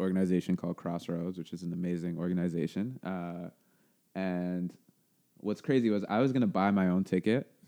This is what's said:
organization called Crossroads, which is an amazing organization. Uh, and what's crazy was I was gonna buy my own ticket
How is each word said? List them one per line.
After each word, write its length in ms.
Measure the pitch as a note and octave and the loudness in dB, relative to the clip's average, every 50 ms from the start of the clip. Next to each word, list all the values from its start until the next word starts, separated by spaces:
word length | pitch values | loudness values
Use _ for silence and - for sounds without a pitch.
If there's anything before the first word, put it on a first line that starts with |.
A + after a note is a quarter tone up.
organization 560 | F#2+ F#2+ F#2 F#2 F#2+ F2+ F#2 F2+ - - F2+ | -2 0 2 2 2 4 2 2 2 2 -2
called 200 | - - F2 F2 | -2 -2 -4 -6
Crossroads, 640 | - - F2+ E2+ E2+ - - F2 E2+ E2+ F2+ F#2 F2+ | -6 -6 -6 -6 -6 -6 -6 -4 -4 -4 -6 -6 -8
which 140 | E2 - - | -10 -10 -10
is 100 | E2+ F2+ | -10 -8
an 100 | E2+ E2+ | -6 -6
amazing 460 | F2 F2 F2 F2 E2+ E2+ F2 E2+ D#2 | -4 -2 -2 -2 -2 -2 -4 -4 -2
organization. 800 | F2 F2+ F2+ F2 F2 F2 E2 E2+ D2+ - - F#2+ G#2 B2 C3 - - | -2 0 0 0 0 0 0 0 -2 -2 -2 -4 -4 -4 -6 -8 -8
Uh, 480 | F2+ F#2+ F2+ F2 F2 E2+ F2 F2 E2+ - _ _ _ _ _ _ _ _ _ _ _ - | -8 -8 -6 -8 -8 -10 -10 -12 -14 -16 _ _ _ _ _ _ _ _ _ _ _ -6
and 580 | F#2+ F#2+ F#2 F2+ F2+ F2+ F2+ F2+ F2+ F2+ F2 - - _ _ _ _ _ _ _ _ _ _ _ - | -4 -2 -2 -2 -2 -2 -2 -2 -2 -4 -4 -6 -10 _ _ _ _ _ _ _ _ _ _ _ -8
what's 220 | - G#2 G#2 - | -6 -4 -4 -2
crazy 300 | - - C3+ C3 A#2 A2+ | 0 2 2 4 4 4
was 140 | G#2 G2+ F#2+ - | 2 2 0 0
I 120 | G#2 A2 | 2 2
was 120 | C3+ C3+ B2+ | 2 4 4
gonna 140 | C3 A#2+ | 2 2
buy 240 | G2+ F2 F#2+ G2 G2+ | 2 4 4 4 4
my 180 | G2+ G2 F#2 F2+ | 6 4 4 4
own 160 | F2+ F#2 F#2+ | 4 2 2
ticket 440 | - F#2+ F2+ - G#2+ A2+ C3+ - - _ _ - | 2 0 2 2 2 2 2 0 -4 _ _ -4